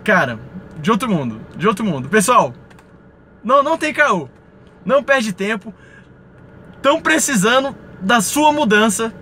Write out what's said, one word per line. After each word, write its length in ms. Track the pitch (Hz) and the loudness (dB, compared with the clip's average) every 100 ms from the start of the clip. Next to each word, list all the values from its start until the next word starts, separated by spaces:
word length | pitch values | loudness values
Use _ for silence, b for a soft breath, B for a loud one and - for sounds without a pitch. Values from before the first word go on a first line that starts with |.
cara, 360 | - 190 139 113 - - - - | 2 0 0 -4 -12 -18 -18 -8
de 120 | 151 | -2
outro 180 | 226 254 | 0 0
mundo, 320 | 180 127 110 - - | -2 -2 -8 -14 -4
de 100 | 180 | -2
outro 160 | 196 | -2
mundo. 260 | 214 143 127 | -4 -4 0
Pessoal, 440 | 202 208 240 156 120 - - - - - - - - 208 | 0 4 2 2 -4 -20 -20 -20 -20 -20 -20 -20 -14 0
não, 160 | 277 | 2
não 160 | 277 320 | 2 0
tem 160 | 311 | -2
caô. 340 | 302 294 196 131 - - - - - | 0 0 0 -4 -16 -20 -20 -20 -16
Não 200 | - 269 | -2 -2
perde 280 | - 269 220 | 2 0 0
tempo. 400 | 180 202 220 226 - B B B - - - - - - - | -6 -4 -6 -8 -20 B B B -20 -20 -20 -20 -20 -20 -4
Tão 180 | 269 320 | 0 0
precisando 760 | 320 320 - 254 202 254 269 - - - | 2 0 2 0 2 2 0 -8 -18 -10
da 180 | 185 233 | 0 0
sua 320 | - 285 302 | 0 2 2
mudança 600 | 294 277 208 220 190 226 - | 2 2 4 2 0 -6 -8